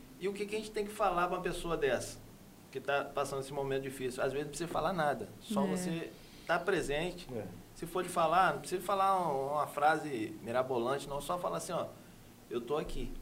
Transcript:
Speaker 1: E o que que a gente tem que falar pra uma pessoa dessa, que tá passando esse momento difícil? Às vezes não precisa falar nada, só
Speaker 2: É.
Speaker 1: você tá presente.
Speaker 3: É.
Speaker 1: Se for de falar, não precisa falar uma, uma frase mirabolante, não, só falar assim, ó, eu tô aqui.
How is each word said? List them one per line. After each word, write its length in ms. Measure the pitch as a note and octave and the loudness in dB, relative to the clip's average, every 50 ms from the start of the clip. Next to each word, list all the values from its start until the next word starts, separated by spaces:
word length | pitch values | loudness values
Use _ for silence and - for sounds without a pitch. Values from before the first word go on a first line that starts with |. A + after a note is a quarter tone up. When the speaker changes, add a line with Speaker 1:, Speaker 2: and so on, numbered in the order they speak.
| - - - - | -20 -20 -14 -6
Speaker 1:
E 80 | E3+ G3 | -4 -4
o 60 | G3+ | -2
que 120 | G3+ G#3 | -2 -4
que 100 | G3+ G#3+ | -4 -4
a 20 | G#3+ | -4
gente 120 | G#3+ - | -6 -4
tem 140 | - G#3+ G3+ | -4 -4 -4
que 60 | G3+ | -4
falar 360 | - - G#3+ F#3+ F3+ F3 F3 F3+ | 0 2 2 4 4 4 2 2
pra 100 | F#3 F3+ | 2 -2
uma 60 | F3 | -2
pessoa 320 | F3+ E3 - - F3 E3 | -2 -4 -2 -2 -2 0
dessa, 420 | D3+ D3 C3+ A#2+ A2 - - - - - - - - - - - - - - | 2 4 4 4 2 0 -4 -10 -12 -14 -18 -18 -20 -20 -20 -20 -20 -20 -10
que 80 | - C3+ | -10 -6
tá 240 | - - C#3+ C#3+ C#3+ | 0 2 2 2 2
passando 380 | - - C#3+ C#3+ C3+ C#3 C3+ | 0 0 -2 0 0 -2 -4
esse 100 | C3+ C3+ | -4 -4
momento 320 | C#3 C#3+ C#3 C3+ C3+ C3+ C3+ | -2 -2 0 0 0 0 0
difícil? 400 | C#3 C3 - C3 B2+ A#2+ C3+ A#2+ | -2 -6 -4 -4 -4 -2 0 0
Às 80 | C#3 | 0
vezes 140 | C3 C#3 D3+ | 0 0 -4
não 40 | D3 | -4
precisa 180 | - - E3+ D#3+ | -4 -6 -6 -2
falar 240 | E3+ D#3 D3+ E3 G3 | -2 0 0 0 2
nada, 340 | E3+ D3+ D3 C3+ A#2 G#2+ - - - | 2 2 2 2 -2 -4 -8 -10 -16
só 240 | - - A3 G3+ G3 | -8 -2 2 2 2
Speaker 2:
É. 20 | F#3+ F#3 | 2 2
Speaker 1:
você 340 | F#3 F3+ F3+ E3+ E3 D#3+ - - - - - - - - - | 0 0 -2 -2 -2 -4 -6 -10 -14 -18 -18 -18 -16 -2 0
tá 100 | E3 F3 | 0 2
presente. 680 | E3+ G#3 F#3+ D#3+ C3 A2+ C#3+ D3 E3 F3+ E3+ - - - B2+ | 2 2 2 2 2 2 0 0 0 -2 -4 -6 -10 -8 -6
Speaker 3:
É. 80 | A2+ G2+ F2 - - - - - | -6 -6 -8 -10 -14 -16 -18 -12
Speaker 1:
Se 100 | - - | -10 -10
for 160 | D#3+ - F#3 F3+ | -4 -2 -2 -2
de 60 | F3 | 0
falar, 440 | F3 F3 E3 D#3 E3 F3+ F#3+ F3 D3+ | 2 2 4 6 6 8 6 6 4
não 60 | C3+ | 2
precisa 200 | C#3+ - F3+ F#3 | -4 -4 -4 -4
falar 360 | F3+ - G3+ G3 F#3+ G3 G3 F#3 | 0 0 2 4 6 4 6 4
uma, 360 | F3+ D#3+ C#3+ C3+ C3+ C#3 D3 D3+ | 4 2 0 0 0 0 2 0
uma 100 | C#3+ - | 0 0
frase 680 | - D3 C#3+ D3+ D#3+ D#3 D3 D3+ C#3 A2+ G#2+ - - - | 0 4 6 6 6 6 2 -2 -2 -2 -2 -4 -4 -8
mirabolante, 680 | F#2 A2 A#2 B2 B2+ C3 C3 A#2+ A#2 B2 C3+ C#3+ C#3 D3+ | -6 0 2 2 2 4 2 2 2 2 0 0 -2 -4
não, 100 | C#3 C#3+ | -6 -6
só 180 | C#3+ - F3+ F3 | -2 -2 -2 -2
falar 200 | F3+ E3 E3+ E3 | -2 -2 -2 -2
assim, 160 | - - F3 | -4 -2 -2
ó, 140 | D3+ - - - - - - - - - - - - - - | -2 -2 -2 -6 -14 -18 -20 -20 -20 -20 -20 -20 -20 -14 -6
eu 120 | - A#2+ | -6 -4
tô 160 | A#2+ - D3 D#3 | -2 0 0 0
aqui. 340 | E3 - - C#3 B2 A#2+ - - | 0 -2 -2 -2 -2 -4 -4 -2